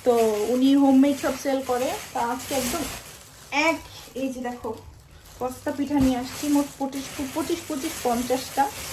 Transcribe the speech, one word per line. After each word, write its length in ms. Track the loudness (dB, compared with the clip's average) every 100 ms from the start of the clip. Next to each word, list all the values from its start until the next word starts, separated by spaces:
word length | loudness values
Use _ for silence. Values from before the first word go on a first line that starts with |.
তো 420 | 4 4 4 2 0
উনি 260 | 4 6 6
হোমমেড 420 | 8 8 6 4
সব 160 | -2 -2
সেল 220 | -2 -2 0
করে। 240 | -2 -2 -4 -6
তা 60 | -4
আজকে 360 | -2 -4 -4 -2
একদম 240 | -2 -4 -6 -10 -16 -20 -20 -20 -6
এক, 240 | 0 2 0 -6 -18 -14 -6
এই 180 | -6
যে 80 | -4
দেখো, 320 | -8 -8 -10 -10 -14 -20 -20 -20 -20 -8
বস্তা 320 | -8 -6 -6
পিঠা 280 | -4 0 4
নিয়ে 180 | 4 2
আসছি, 300 | -4 -6 0
মোট 180 | 2 0 -4
পঁচিশ, 520 | -6 -6 -10 -8 -6
পঁচিশ, 280 | -4 -4 -4 -4
পঁচিশ, 240 | -6 -4 -4
পঞ্চাশটা। 680 | -2 0 0 -2 -2 0 0 -2 -10